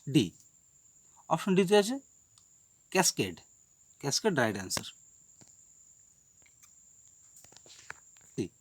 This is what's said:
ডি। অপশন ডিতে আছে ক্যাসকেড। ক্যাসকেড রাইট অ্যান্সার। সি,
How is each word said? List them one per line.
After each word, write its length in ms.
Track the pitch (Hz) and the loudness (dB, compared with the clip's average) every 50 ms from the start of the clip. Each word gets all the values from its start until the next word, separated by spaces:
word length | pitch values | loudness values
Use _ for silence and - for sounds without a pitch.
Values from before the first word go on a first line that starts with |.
| - 147 | -10 0
ডি। 200 | 135 151 104 85 - _ - _ _ _ _ _ _ _ _ _ _ _ _ _ _ - - - | 2 2 2 2 -4 _ -20 _ _ _ _ _ _ _ _ _ _ _ _ _ _ -20 -6 -4
অপশন 260 | 165 165 - 202 185 | -4 -2 0 0 2
ডিতে 220 | 185 196 175 208 | 2 4 4 4
আছে 220 | 208 202 214 262 277 - _ _ _ _ _ _ - _ _ _ _ _ _ _ _ _ _ | 4 4 2 -4 -8 -10 _ _ _ _ _ _ -20 _ _ _ _ _ _ _ _ _ _
ক্যাসকেড। 500 | - 190 170 - - - 110 92 85 - - _ _ _ _ _ _ _ _ _ _ _ | 0 2 2 2 0 0 -4 -4 -6 -12 -18 _ _ _ _ _ _ _ _ _ _ _
ক্যাসকেড 400 | - 143 - - - 220 175 139 | -6 -4 -4 -2 -2 0 0 0
রাইট 160 | 120 110 98 | 0 0 -2
অ্যান্সার। 280 | 101 95 - - - - - - - - - _ - - - - _ - - - - - _ _ _ _ - _ _ _ _ _ _ _ _ _ _ - - _ _ - - _ - - - - - - - - - - - - - - - - - - - - - - - - - - _ _ - - - - | -4 -6 -6 -6 -6 -6 -8 -16 -20 -20 -20 _ -20 -20 -20 -20 _ -20 -20 -20 -20 -20 _ _ _ _ -20 _ _ _ _ _ _ _ _ _ _ -20 -20 _ _ -20 -20 _ -20 -20 -20 -20 -20 -20 -20 -20 -20 -20 -20 -20 -20 -20 -20 -20 -20 -20 -20 -20 -20 -18 -18 -18 -18 -18 _ _ -20 -20 -14 -8
সি, 120 | - 104 - - _ | -8 -8 -8 -8 _